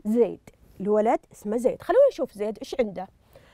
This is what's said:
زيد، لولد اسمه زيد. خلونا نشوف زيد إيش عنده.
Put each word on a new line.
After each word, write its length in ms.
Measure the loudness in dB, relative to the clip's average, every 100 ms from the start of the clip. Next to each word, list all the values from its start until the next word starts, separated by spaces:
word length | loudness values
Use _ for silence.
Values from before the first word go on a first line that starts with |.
زيد، 460 | -2 2 2 0 -18 _ -20 -8
لولد 400 | 0 2 2 0 -4
اسمه 240 | -12 -6 -2
زيد. 260 | -2 -2
خلونا 260 | 0 4 4
نشوف 200 | 2 -6
زيد 260 | -6 -8 -8
إيش 180 | -6 -4
عنده. 280 | -4 -6 -12 _ _ -20 -20